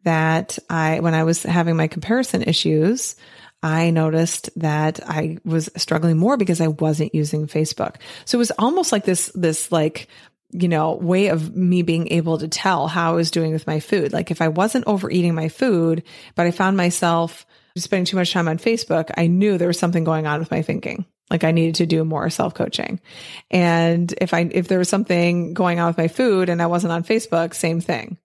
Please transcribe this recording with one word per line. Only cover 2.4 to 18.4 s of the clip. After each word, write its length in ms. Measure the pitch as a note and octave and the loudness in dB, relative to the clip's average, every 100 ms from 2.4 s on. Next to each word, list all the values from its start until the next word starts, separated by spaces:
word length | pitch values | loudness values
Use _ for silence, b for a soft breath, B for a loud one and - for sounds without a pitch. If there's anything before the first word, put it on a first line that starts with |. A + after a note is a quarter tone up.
issues, 760 | - E3 E3 D#3 E3+ B3 - - B B B B | 0 0 2 2 2 0 -4 -10 B B B B
I 280 | D#3+ D#3+ E3+ | -2 2 2
noticed 600 | E3 D#3+ D#3+ E3 - - - | 2 2 2 0 -2 -8 -4
that 440 | D#3+ D3+ D#3 D#3 | -2 0 0 -2
I 340 | - D#3 D#3 E3 | -6 -4 -4 -6
was 260 | - D#3+ D#3 - | -2 -2 -2 -6
struggling 420 | - D#3+ E3 D#3+ | -2 0 2 4
more 180 | G#3 C4+ | 4 2
because 240 | F#3 E3 | 2 2
I 80 | D#3+ | 0
wasn't 460 | D3+ D#3 D3+ D#3 | 2 0 0 0
using 320 | D#3 D3+ D3+ D3+ | -2 -2 -2 -2
Facebook. 500 | D#3 D#3 - - - B B | -2 -2 -2 -6 -8 B B
So 120 | - A#3+ | -2 0
it 40 | |
was 120 | A#3 - | 0 0
almost 340 | A3+ F4+ F4 | 0 2 0
like 120 | G#3 | 0
this, 280 | G3+ F3+ - | 0 -2 -2
this, 380 | F#3+ E3+ D#3 - | -2 -2 -2 -2
like, 360 | E3+ D#3 - - B B _ _ | 0 0 -4 -18 B B _ _
you 180 | F3 F3+ | -2 0
know, 260 | D#3+ D#3 | 2 0
way 340 | - E3+ F#3 G3+ | -2 0 2 2
of 280 | D#3+ D#3 F#3 | 0 -2 0
me 260 | F#3 F3+ | 2 2
being 300 | F3 E3 E3 | 2 0 0
able 260 | E3+ E3 D#3+ | 0 0 -2
to 100 | D#3 | -2
tell 380 | - G3 F3 D#3 | -2 0 0 0
how 260 | F3 E3 | 0 0
I 40 | E3+ | 0
was 140 | E3 | 0
doing 220 | E3 D#3+ | 0 -2
with 140 | D#3+ - | -2 -2
my 140 | D#3 | -4
food. 320 | - G3+ C#3+ | 0 0 0
Like, 180 | - E3+ | -2 -4
if 100 | E3 | 0
I 80 | D#3+ | 0
wasn't 380 | D#3+ G#3+ B3+ A3+ | 2 0 0 0
overeating 480 | G3+ F#3+ F3+ E3+ | -2 0 0 2
my 140 | D#3+ D#3+ | 0 -4
food, 560 | - C4 F3+ E3 E3 B B B - | 0 2 2 2 0 B B B 0
but 100 | F3 | 0
I 60 | |
found 240 | E3+ F#3+ G3 | 2 0 2
myself 680 | F3 E3+ F3 E3 E3 - - b b F3 | 0 2 0 2 0 -6 -20 b b -10
spending 300 | - G3 F3+ | -2 -2 0
too 100 | F#3+ | 0
much 160 | F3 | 0
time 160 | F#3 | 0